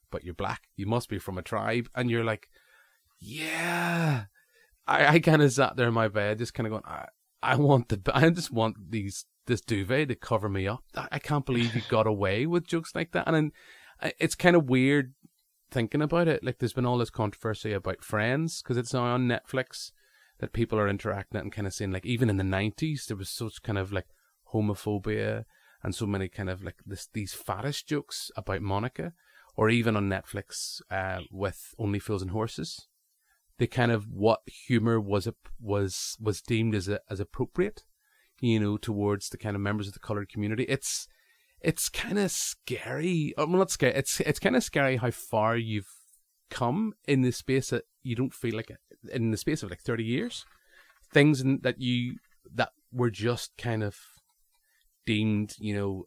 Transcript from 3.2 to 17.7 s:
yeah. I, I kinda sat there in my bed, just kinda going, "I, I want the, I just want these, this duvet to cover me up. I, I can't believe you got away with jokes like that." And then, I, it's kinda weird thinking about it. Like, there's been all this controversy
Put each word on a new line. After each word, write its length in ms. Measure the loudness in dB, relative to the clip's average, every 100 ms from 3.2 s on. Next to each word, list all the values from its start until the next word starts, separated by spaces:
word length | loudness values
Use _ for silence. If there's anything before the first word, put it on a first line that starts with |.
yeah. 1040 | -14 -8 -6 -2 -2 0 0 2 2 2 -2 _ _ _ _ _ 0
I, 200 | 4 8
I 120 | 8
kinda 300 | 8 8 6
sat 260 | 6 2 2
there 120 | 2
in 60 |
my 140 | 4 2
bed, 300 | 2 0 -2
just 160 | -4
kinda 160 | -4 -4
going, 140 | -4
"I, 220 | -8 -12 -14 _ _ _
I 140 | 0 4
want 320 | 6 6 4
the, 120 | -2 0
I 160 | 6 6
just 220 | 4 -2
want 380 | 0 0 -2 -6
these, 360 | -4 -4 -8 -14 _ -4
this 140 | -2
duvet 480 | 0 -2 0 0 0
to 60 |
cover 340 | -4 -2 -2 0
me 180 | -2 -2
up. 180 | -4 -10
I, 140 | -10 -8
I 60 | -8
can't 280 | -2 -2 2
believe 280 | 0 2
you 80 | 0 0
got 180 | 2 4
away 400 | 2 0 0 0
with 200 | 0 0
jokes 280 | -4 -4
like 180 | -6 -2
that." 140 | -2 2
And 100 | 2
then, 160 | 2 -4 -20 -20 -20 -8
I, 120 | -8 -2
it's 160 | -2
kinda 240 | 4 6 6
weird 560 | 6 4 6 4 0 -10 -20 _ _ _ _
thinking 300 | -2 0 0
about 280 | 2 4 4
it. 140 | 2
Like, 160 | -2 -2
there's 140 | -2
been 140 | 0 0
all 120 | 2
this 120 | 0
controversy 640 | -2 -4 -2 -6 -4 -4